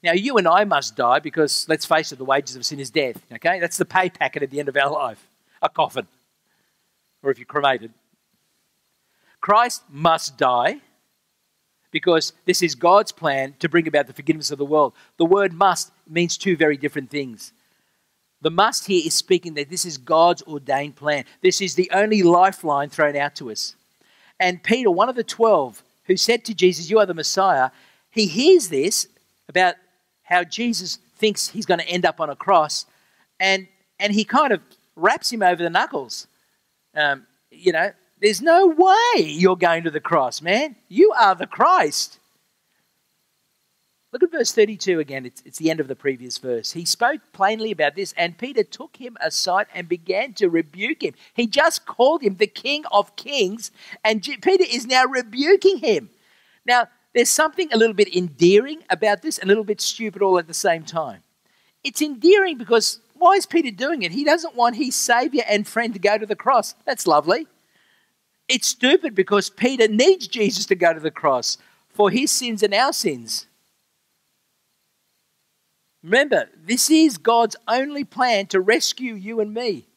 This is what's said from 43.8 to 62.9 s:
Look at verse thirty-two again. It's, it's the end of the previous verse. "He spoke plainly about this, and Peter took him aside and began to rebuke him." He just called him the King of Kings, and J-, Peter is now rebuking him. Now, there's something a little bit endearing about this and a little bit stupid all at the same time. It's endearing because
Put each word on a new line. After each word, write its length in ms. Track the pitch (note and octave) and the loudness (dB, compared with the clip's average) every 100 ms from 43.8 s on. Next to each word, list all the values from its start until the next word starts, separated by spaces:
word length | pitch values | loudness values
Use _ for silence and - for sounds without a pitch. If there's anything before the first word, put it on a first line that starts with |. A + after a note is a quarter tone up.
| _ _ _ | _ _ _
Look 120 | - | -2
at 80 | F4 | 0
verse 220 | E4 C4+ | 0 -2
thirty-two 460 | - G#3+ G#3 G3 E3+ | 2 2 2 -2 -2
again. 260 | C#3+ C3+ B2 | -2 -8 -12
It's, 180 | - - | -18 -20
it's 120 | - | -4
the 100 | D#3+ | -2
end 120 | D#3+ | -2
of 80 | C3+ | -6
the 60 | B2+ | -4
previous 420 | C#3 C3 B2 - | -6 -6 -10 -12
verse. 340 | C3 A#2 - | -6 -6 -6
"He 140 | E3 E3+ | -8 -6
spoke 340 | - A#3+ D4+ _ | -2 -2 -2 _
plainly 360 | - G3 A3 A3+ | -2 -2 -2 -6
about 260 | F3 D3 D3+ | -2 -2 -2
this, 180 | F#3+ - | -10 -4
and 200 | E3+ E3+ | -6 -6
Peter 260 | B3 C4+ | -6 -4
took 320 | G3+ - B3 _ | -4 -6 -20 _
him 220 | B3+ A3+ | -18 -8
aside 480 | D#3+ - F#3+ F3+ G#3 F3 | -6 -4 -2 -2 -2 -10
and 140 | F3 | -8
began 440 | F3 E3 F#3+ C4 G3+ | -8 -4 -6 -6 -2
to 140 | F#3+ | 0
rebuke 540 | E3 D#3+ F3 A3 D#4+ | 0 -4 -8 -8 -6
him." 100 | E3 - - | -8 -10 -12
He 120 | - A#3 | -4 -2
just 400 | A#3 D#4+ - - | 2 0 0 -12
called 380 | - B3+ D#4+ | 0 2 2
him 140 | A#3 F#3 | -2 -2
the 100 | G#3 | -4
King 380 | - B3+ D4 D#4 | -4 -6 -6 0
of 240 | G#3 G3+ - | -2 -2 -12
Kings, 540 | - C#4+ F#3 A3+ - _ - - G#3+ | -8 -2 -2 -4 -14 _ -20 -4 -2
and 180 | A3 | -2
J-, 140 | F#3 C4+ | -6 -4
Peter 260 | - F#4+ E4 | 2 2 2
is 200 | A#3+ A#3+ | -2 0
now 160 | B3+ B3+ | 2 2
rebuking 720 | C4 A#3+ A#3+ D4 G4 F#4+ F#4 | 0 -6 -4 2 4 4 2
him. 300 | D4+ F3+ A2 _ _ _ _ _ - | 0 -2 -2 _ _ _ _ _ 0
Now, 220 | B3 A#3 _ _ | 0 0 _ _
there's 160 | - A#3+ | 0 0
something 380 | - D#4 D#4 F4 | 2 0 -2 -2
a 40 | A3+ | 2
little 160 | A3+ | 2
bit 200 | G3 G3+ F3+ | 2 0 0
endearing 680 | F3+ C3+ E3+ G3+ C4+ D#4 - | -4 2 4 6 2 -10 -6
about 320 | F3 G#3+ G3+ | -2 0 -2
this 160 | D#4 - | -4 -6
and 120 | F#3+ | 0
a 20 | |
little 120 | G#3+ G#3 | 0 2
bit 160 | G#3 | -4
stupid 400 | - - A3 F#3 | -4 -6 -10 -2
all 160 | G3 F#3 | 2 2
at 100 | D#3+ | 0
the 60 | |
same 300 | E3 F#3+ E3 | -4 -2 -2
time. 380 | D#3 E3 C#3+ F#2+ _ _ _ _ _ _ | -4 -8 -8 -12 _ _ _ _ _ _
It's 180 | C#4 - | -10 -6
endearing 560 | D4+ B3+ D#4+ G4+ F#4+ C4+ | -6 2 4 4 2 -4
because 420 | G3+ A#3 G#3 | 0 0 0